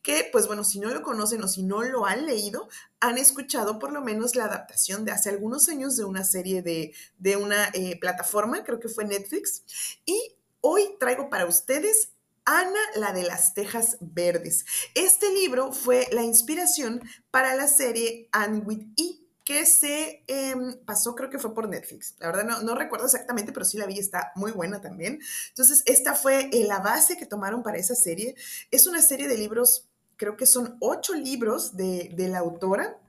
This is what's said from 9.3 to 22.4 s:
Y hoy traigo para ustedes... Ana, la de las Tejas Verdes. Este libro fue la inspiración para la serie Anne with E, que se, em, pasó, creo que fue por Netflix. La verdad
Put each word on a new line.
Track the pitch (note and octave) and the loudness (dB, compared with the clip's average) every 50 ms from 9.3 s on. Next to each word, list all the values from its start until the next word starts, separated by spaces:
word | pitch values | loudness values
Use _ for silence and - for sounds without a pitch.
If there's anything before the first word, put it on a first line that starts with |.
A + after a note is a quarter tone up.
| - - - - - - _ - - - - - - _ _ | -6 -4 -4 -4 -6 -6 _ -14 -10 -10 -8 -10 -10 _ _
Y | - F4+ A4 B4 - _ _ _ _ _ _ | -2 -2 -2 -2 -6 _ _ _ _ _ _
hoy | - C#4+ E4+ G#4 G4+ G4+ - - | 2 4 4 4 2 2 0 -2
traigo | C4 B3 B3+ C4 C4+ C#4 | 0 0 0 0 -2 -4
para | - G3 F3 | -2 -2 0
ustedes... | E3+ E3+ - - - C4 D4+ D#4 G#4+ A4 A#4 - - _ _ _ _ _ _ _ | 2 2 0 2 0 0 0 4 4 4 4 4 0 _ _ _ _ _ _ _
Ana, | B3 D4 E4+ F#4 F#4 G4 G#4 G#4+ - - | 4 4 4 4 2 0 -2 -2 -2 -2
la | A3 G#3+ G3+ F#3+ | -2 -2 -2 -2
de | F3+ | -2
las | F3+ F3 F3+ - - - - | -2 -2 0 2 2 2 2
Tejas | G3+ G#3 G3+ - A#3 A#3 A#3+ - - | 0 -6 -4 -2 0 0 0 0 -4
Verdes. | F3 D#3+ D#3+ E3+ F3 F3 F3 E3+ - E3 D#3+ - - - - - - - _ | -10 -8 -4 0 2 2 2 0 -2 -2 -4 -4 -2 -2 -4 -4 -4 -2 _
Este | C#4 F#4 F#4 - - G#4 G4+ | 2 4 6 4 4 4 2
libro | F#4+ G4 F#4 D4+ B3 B3 C4+ C#4 | 4 2 2 2 2 0 0 -2
fue | B3+ - - B3 B3 B3+ B3 - | -4 -2 2 4 4 4 4 2
la | - A#3+ A#3 | 0 0 0
inspiración | A#3 A3 A3 A#3 C#4+ D#4 E4+ F4+ F4 - D#4 C4+ A3 A#3 B3 A#3+ A3+ - - _ _ | 4 4 2 2 2 -2 0 0 0 0 0 -2 -4 -4 -6 -8 -12 -20 -20 _ _
para | - C4 C4 C4 C4 | 2 4 4 4 2
la | C4+ C#4+ | 2 2
serie | C#4+ - - C4+ A#3+ A3+ A#3 A#3 A3+ A3+ - - _ | 4 4 4 4 2 0 0 -2 -2 -4 -6 -6 _
Anne | - G#3+ G#3 G#3+ G#3+ G#3 G3+ | 0 0 2 2 0 -2 -2
with | G3+ A3 G#3+ - - - | -4 -6 -8 -8 -2 0
E, | - E4 F4 F4+ _ _ _ _ _ _ | 0 0 0 -4 _ _ _ _ _ _
que | - C#4+ D4 E4 | -4 -2 2 4
se, | D#4+ - - D4+ C#4+ C#4+ D4+ D#4 D4+ - - _ | 6 6 6 4 2 0 -2 -2 -4 -8 -14 _
em, | - C4+ C#4 C4+ C4+ C4 B3+ B3+ B3+ B3 - - | -6 -4 -2 -2 -2 -4 -4 -4 -6 -8 -10 -10
pasó, | - G#3 G3+ - A#3 A#3+ | -4 -2 -2 -2 -2 -4
creo | A#3+ C4 C4 | -6 -8 -8
que | C#4 | -6
fue | C#4 - A3 A3 | -6 -8 -6 -6
por | A3+ A3 G#3 | -6 -6 -6
Netflix. | F3 - - - - G#2+ - - - | -6 -8 -10 -14 -16 -14 -16 -16 -14
La | _ - | _ -8
verdad | E3 F3 G3 | -4 -2 -2